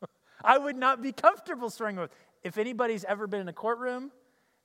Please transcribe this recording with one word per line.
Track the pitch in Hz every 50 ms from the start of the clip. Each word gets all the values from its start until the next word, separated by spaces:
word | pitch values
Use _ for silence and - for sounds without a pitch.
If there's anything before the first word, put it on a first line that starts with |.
<laughs> | 190 - _ _ _ _ _ - -
I | 208 254 285
would | 277 294 277 254
not | 262 269 269 240 233
be | 269
comfortable | - - - 330 392 - - - 330 240 247 220
swearing | - - 233 214 202 185
oath. | 170 143 - - - _ _ _ -
If | 185 165 214
anybody's | 220 247 247 214 247 226 226 202 180
ever | 185 208 202 214
been | 202 208 202
in | 190 175
a | 165
courtroom | - - 220 240 233 254 247 247 247 262 277 - - _ _ _ _ _ _ _ _ _